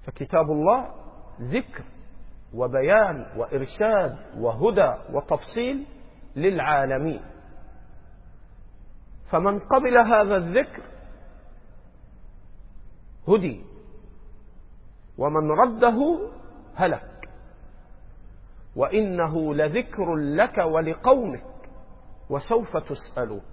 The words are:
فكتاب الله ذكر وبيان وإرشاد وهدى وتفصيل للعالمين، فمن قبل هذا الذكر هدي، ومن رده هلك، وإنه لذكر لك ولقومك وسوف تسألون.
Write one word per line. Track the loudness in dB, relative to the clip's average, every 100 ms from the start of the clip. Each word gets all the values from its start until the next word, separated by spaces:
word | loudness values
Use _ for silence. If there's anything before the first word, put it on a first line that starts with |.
فكتاب | -14 -12 0 2 2
الله | 2 4 2 0 -14 -18 -18 -18 -12
ذكر | -4 -4 -4 -14 -16 -16 -16 -14 -16 -16 -14
وبيان | -4 0 2 4 6 4 0 -8 -6
وإرشاد | -4 -4 -6 -2 2 2 2 -4 -14 -2
وهدى | -2 2 2 4 4 2 -4
وتفصيل | -6 -2 -4 -2 -4 -2 -4 -8 -16 -20 -20 -12
للعالمين، | 0 2 2 2 2 2 0 -2 -4 -10 -18 -18 -18 -16 -18 -18 -18 -18 -20 -20 -20 -20 -20 -20 -20 -18 -18 -18 -18 0
فمن | 2 2 0
قبل | 2 4 6 6
هذا | 8 6 6 2
الذكر | 2 0 0 -8 -16 -18 -18 -18 -18 -20 -20 -20 -20 -20 -20 -20 -20 -20 -20 -20 -20 -18 -18 -16 -18 -18 -20 -10 2
هدي، | 4 2 -6 -12 -18 -18 -20 -20 -20 -18 -20 -20 -20 -20 -20 -20 -20 -20 -4
ومن | 0 0 2
رده | 4 4 6 4 4 0 0 -4 -12 -18 -20 -16
هلك، | 0 0 0 -6 -18 -18 -18 -20 -20 -20 -20 -20 -20 -20 -18 -20 -20 -20 -20 -14
وإنه | -2 2 2 2 0 0 0 0
لذكر | 0 2 0 -4 -4 -2
لك | 0 0 2 2 2
ولقومك | 2 2 0 2 4 6 4 -6 -12 -16 -18 -18 -18 -18 -18 -18 -6
وسوف | -6 0 0 0 -4
تسألون. | -4 -12 -8 -4 -4 -6 -12